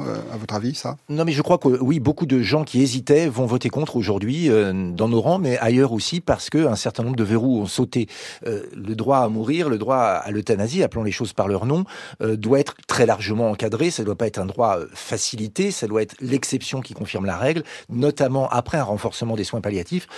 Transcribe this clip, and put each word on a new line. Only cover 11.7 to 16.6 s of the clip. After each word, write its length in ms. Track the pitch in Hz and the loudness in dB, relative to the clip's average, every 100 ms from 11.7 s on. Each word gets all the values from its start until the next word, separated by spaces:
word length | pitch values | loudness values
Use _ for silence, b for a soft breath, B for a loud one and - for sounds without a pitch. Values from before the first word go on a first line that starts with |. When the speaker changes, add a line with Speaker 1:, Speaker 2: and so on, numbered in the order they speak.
| 160 196 B B - | 0 0 B B -6
Speaker 2:
euh, 120 | 110 | -2
doit 240 | 110 110 135 | -2 2 2
être 160 | 143 - - | 2 -4 -4
très 180 | - 113 | 2 4
largement 420 | 104 101 107 113 | 2 0 0 0
encadré. 420 | 101 110 110 170 | 0 -2 0 0
Ça 100 | 165 | 0
doit 140 | 104 98 | -4 -2
pas 100 | 113 | -2
être 120 | 104 | -2
un 80 | 95 | -4
droit, 320 | 110 117 92 | 0 2 0
euh, 60 | 76 | -4
facilité, 760 | - - 113 - 113 107 104 196 | -12 -8 -4 -4 -4 -4 -2 -2
ça 160 | 185 110 | -2 -2
doit 160 | 110 | 0
être 140 | 107 - | -2 -4
l'exception 600 | 131 135 - 135 | -2 -2 0 -4